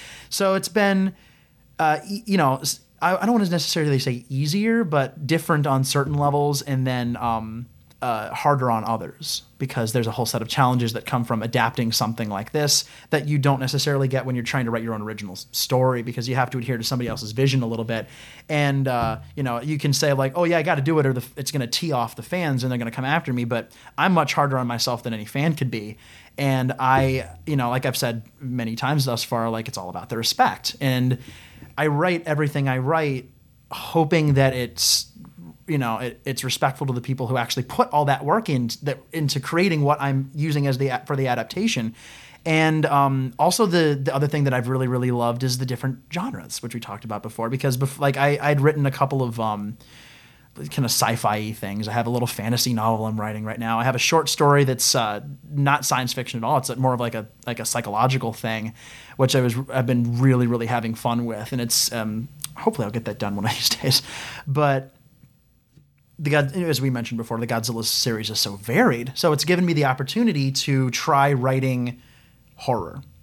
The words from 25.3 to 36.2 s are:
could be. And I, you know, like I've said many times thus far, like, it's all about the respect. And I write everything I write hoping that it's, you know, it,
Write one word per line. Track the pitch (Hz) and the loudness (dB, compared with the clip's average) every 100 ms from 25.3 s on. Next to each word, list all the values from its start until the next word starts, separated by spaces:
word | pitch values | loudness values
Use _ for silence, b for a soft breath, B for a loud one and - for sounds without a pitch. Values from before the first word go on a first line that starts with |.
| 139 156 147 | -2 0 0
could | 131 | -2
be. | 113 104 110 B B B - | -4 -8 -14 B B B -2
And | 139 131 127 - | 0 2 0 0
I, | 131 131 135 131 - - - | 4 4 4 2 -4 -10 -2
you | 143 | 0
know, | 120 | 0
like | 127 131 | 0 0
I've | 123 | 0
said | 123 113 110 _ | -2 -4 -8 _
many | 135 123 113 113 | -6 -4 -4 -2
times | 131 147 131 | 0 2 2
thus | 117 | -2
far, | - 120 113 | -2 -2 0
like, | 110 113 | -2 -6
it's | - | -8
all | 90 | -10
about | 90 95 | -10 -6
the | 113 | -4
respect. | 113 - 185 - - - | -2 2 2 2 -8 -4
And | 139 127 127 127 B B B B B - | 0 2 2 0 B B B B B -2
I | 151 | 0
write | 143 180 170 170 | 2 2 0 -2
everything | 147 151 143 135 | 0 0 0 0
I | 131 | 0
write | 127 160 156 131 127 - _ _ _ | 2 0 0 -2 -6 -20 _ _ _
hoping | - - 170 151 170 151 139 | -12 -2 2 4 4 4 4
that | 135 | 4
it's, | 123 120 - - - - - - - 170 - - | 2 -6 -2 0 0 -2 -14 -20 -18 -20 -18 -4
you | 151 | 0
know, | 120 110 | 0 -2
it, | 123 - | -4 -6